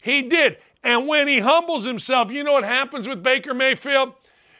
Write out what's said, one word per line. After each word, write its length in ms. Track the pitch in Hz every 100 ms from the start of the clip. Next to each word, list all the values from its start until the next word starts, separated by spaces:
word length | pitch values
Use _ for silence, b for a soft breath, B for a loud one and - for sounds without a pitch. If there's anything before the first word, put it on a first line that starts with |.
He 220 | - 277
did. 360 | 254 330 262 - b b
And 240 | 247 240 277
when 180 | 302 285
he 140 | 262
humbles 440 | 220 320 339 302
himself, 460 | 220 226 - 262 214
you 140 | 277
know 80 | 285
what 120 | 277
happens 440 | 202 247 269 277 214
with 140 | 233
Baker 300 | 254 262 294
Mayfield? 600 | 254 262 262 285 269 262 - b b b